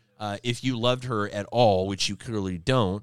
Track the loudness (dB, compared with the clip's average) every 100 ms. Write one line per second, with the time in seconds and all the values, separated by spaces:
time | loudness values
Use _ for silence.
0 | _ -10 -8 -4 -4 -2 -4 0 0 0
1 | -2 -2 -2 -4 -2 4 6 6 2 -2
2 | -4 -4 -6 -4 -4 -4 0 2 2 -2